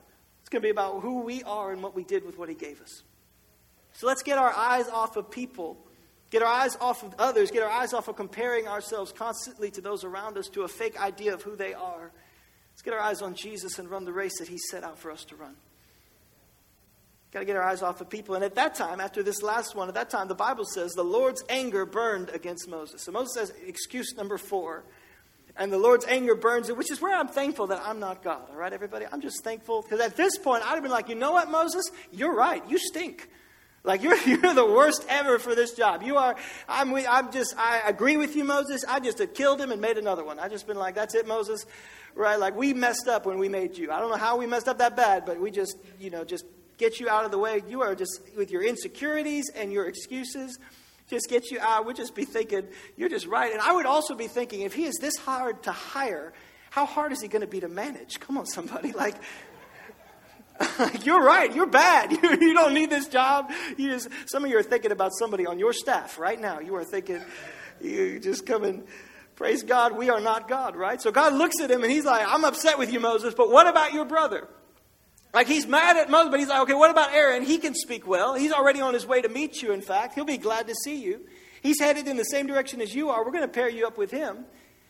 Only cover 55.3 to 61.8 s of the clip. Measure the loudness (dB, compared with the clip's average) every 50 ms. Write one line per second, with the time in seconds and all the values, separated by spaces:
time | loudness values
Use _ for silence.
55.3 | -4 -2 -2 -4 -6 -4 -6 -6 -6 -6 -10 -8 -6 -4 -4 -4 -4 -6 -8 -12
56.3 | -16 -20 -20 -20 -20 -20 -20 -4 0 0 0 0 0 -2 -2 -2 -4 -6 -4 -2
57.3 | -2 -2 -2 -2 -4 -6 -6 -6 -6 -6 -8 -8 -8 -12 -12 -12 -12 -12 -8 -4
58.3 | -4 -4 -4 -4 -8 -8 -8 -8 -8 -6 -6 -6 -4 -2 -2 -2 -4 -6 -12 -16
59.3 | -18 -18 -20 -20 -20 -20 -20 -20 -20 -20 -20 -20 -20 -20 -20 -20 -20 -20 -20 -20
60.3 | -20 -20 -20 _ -6 -4 -4 -2 0 0 0 0 0 -2 2 4 6 8 8 8
61.3 | 8 8 6 4 2 0 2 6 6 8